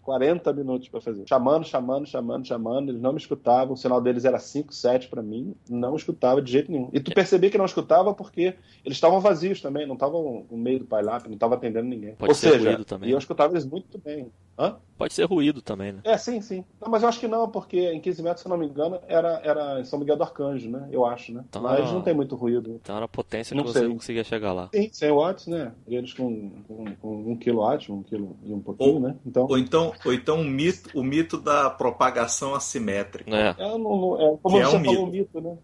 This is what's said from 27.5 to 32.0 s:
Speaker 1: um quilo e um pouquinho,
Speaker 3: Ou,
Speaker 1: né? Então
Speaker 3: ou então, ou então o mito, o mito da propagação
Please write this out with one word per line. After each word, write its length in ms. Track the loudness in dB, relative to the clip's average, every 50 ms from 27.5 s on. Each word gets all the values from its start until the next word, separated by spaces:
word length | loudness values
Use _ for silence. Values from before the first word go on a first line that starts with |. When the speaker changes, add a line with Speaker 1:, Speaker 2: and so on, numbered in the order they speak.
| 2 2 2 0 0 -2 -4 -8
Speaker 1:
um 120 | -10 -10
quilo 340 | -8 -8 -8 -8 -8 -10 -12 -16 -12
e 80 | -10
um 80 | -10 -8
pouquinho, 340 | -8 -10 -6 2 4 4 4
Speaker 3:
Ou, 60 | 4
Speaker 1:
né? 160 | 0 -4 -4 -8 -12
Então 200 | 0 2 2 2 4
Speaker 3:
ou 100 | 2 0
então, 340 | 0 2 2 2 0 0 -6 -4 -2
ou 80 | -2
então 280 | -2 0 0 -2 0 0
o 40 | 0
mito, 460 | -2 -2 0 0 0 0 -2 -12 -8 -6
o 80 | -4
mito 380 | -2 0 0 0 0 -2 -4 -6
da 300 | 0 2 2 4 2 0
propagação 840 | 0 0 -2 -2 2 2